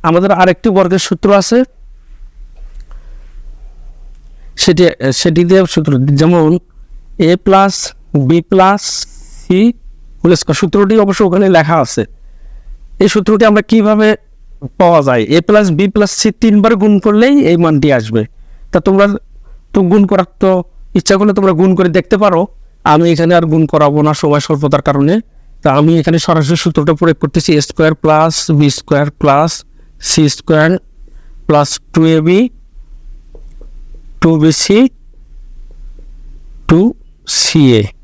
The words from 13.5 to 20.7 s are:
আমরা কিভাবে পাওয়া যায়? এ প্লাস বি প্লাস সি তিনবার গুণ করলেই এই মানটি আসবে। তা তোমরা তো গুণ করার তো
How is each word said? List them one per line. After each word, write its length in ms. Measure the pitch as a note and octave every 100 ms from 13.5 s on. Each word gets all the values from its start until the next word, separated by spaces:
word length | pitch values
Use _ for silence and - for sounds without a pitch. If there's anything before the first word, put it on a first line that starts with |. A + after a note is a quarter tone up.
আমরা 120 | G#3 G#3
কিভাবে 380 | A3+ G#3 G#3+ G#3+ G#3+ _ - - - C#3 _
পাওয়া 200 | F3+ E3 C#3
যায়? 140 | B2 A2 D#3+
এ 20 | E3
প্লাস 180 | G#3 G3+ D#3
বি 80 | G3
প্লাস 160 | G#3+ G#3 -
সি 80 | A3 -
তিনবার 300 | A3+ G#3 A3 A3+
গুণ 120 | G#3+ G3+
করলেই 300 | G#3+ G#3 B3 C#4+ D#3+
এই 60 | E3+
মানটি 240 | E3+ D3+ C#3+ C3
আসবে। 240 | A2 A2+ G#2+ - - - -
তা 60 | F3+ G3
তোমরা 200 | G3 G3+ G3+ - - - - _
তো 60 | - F3+
গুণ 120 | G#3 G3
করার 180 | G3 F3 _
তো 80 | F#3+ F#3 -